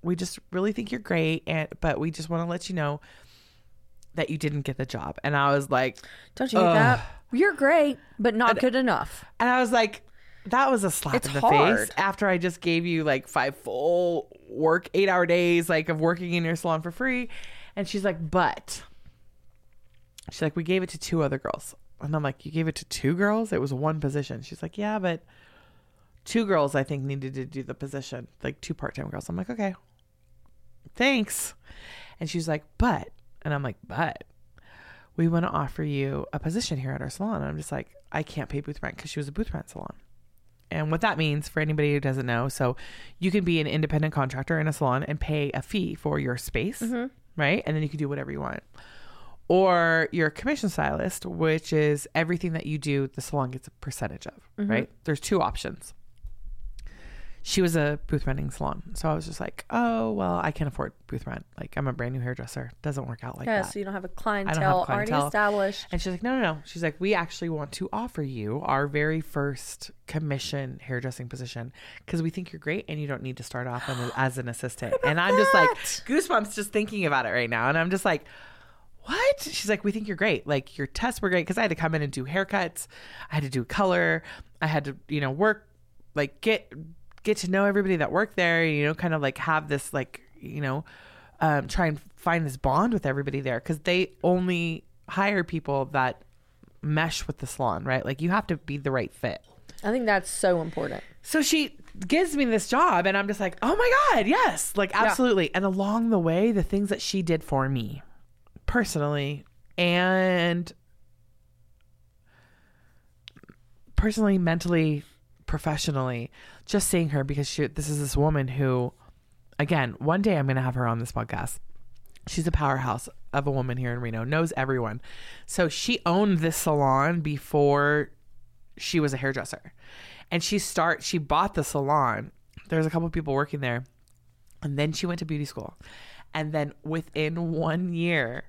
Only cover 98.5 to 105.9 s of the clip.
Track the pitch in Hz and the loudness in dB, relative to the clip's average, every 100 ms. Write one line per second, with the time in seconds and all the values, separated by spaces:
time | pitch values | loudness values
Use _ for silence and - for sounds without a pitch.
98.5 | 160 - 143 139 131 - - 120 - _ | -6 -4 -6 -2 -2 -4 -4 -6 -6 _
99.5 | - - - 208 247 226 196 185 - 190 | -20 -20 -8 -2 0 2 2 0 0 2
100.5 | 180 160 - - - - - - 311 285 | 2 0 -4 -6 -6 -12 -20 -2 2 4
101.5 | 311 285 - - - 185 302 359 294 254 | 4 2 -6 -18 -10 2 2 2 2 2
102.5 | 220 - 247 330 185 180 196 202 202 190 | 2 2 4 4 4 4 2 0 0 -2
103.5 | 170 233 403 494 523 587 330 202 381 466 | 0 0 4 6 6 6 4 4 4 4
104.5 | 165 - - 196 196 220 190 254 196 170 | 2 -4 0 0 2 2 4 4 4 2
105.5 | 180 196 190 196 | 2 0 0 0